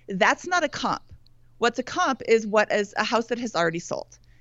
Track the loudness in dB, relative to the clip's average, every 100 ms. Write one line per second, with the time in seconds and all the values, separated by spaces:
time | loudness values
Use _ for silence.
0 | -10 2 2 2 0 0 0 -2 -4 -4
1 | -8 -20 -20 -20 -20 -2 0 0 -6 -2
2 | 0 0 2 2 4 2 2 0 -2 -4
3 | 0 0 -2 -6 -4 0 0 -2 -6 -8
4 | -8 -20 -20 -20